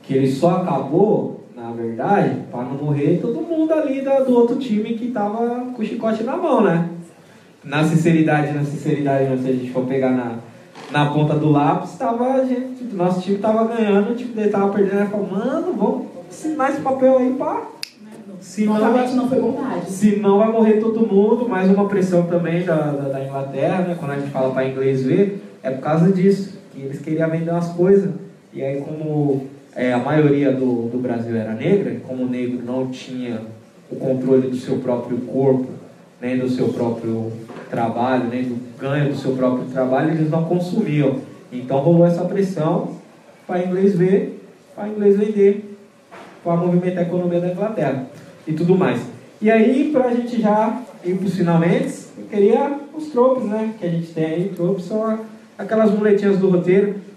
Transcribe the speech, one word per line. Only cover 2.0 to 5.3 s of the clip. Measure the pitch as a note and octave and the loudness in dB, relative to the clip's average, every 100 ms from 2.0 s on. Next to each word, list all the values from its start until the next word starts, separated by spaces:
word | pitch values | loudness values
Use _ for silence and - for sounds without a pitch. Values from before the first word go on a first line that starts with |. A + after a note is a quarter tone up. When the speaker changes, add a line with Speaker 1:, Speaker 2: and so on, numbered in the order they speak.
| D#3+ G3+ E3 B2+ - | 0 2 2 -2 -8
Speaker 1:
pra | B2 | -10
não | B2+ | -8
morrer | C#3+ D3 C#3+ D#3 F3 | -6 -2 0 2 2
todo | A#3 D#4 | 0 -4
mundo | F4 D#4+ D#4+ | -2 -2 2
ali | D#4 C#4 C4+ | 0 0 -2
da, | C4+ C4+ | 0 2
do | B3+ | 4
outro | A#3+ A#3 - | 4 4 2
time | B3+ G#3 A3+ | -2 -2 -2
que | A3+ A#3+ | -4 -4
tava | G#3+ G#3 | -4 -4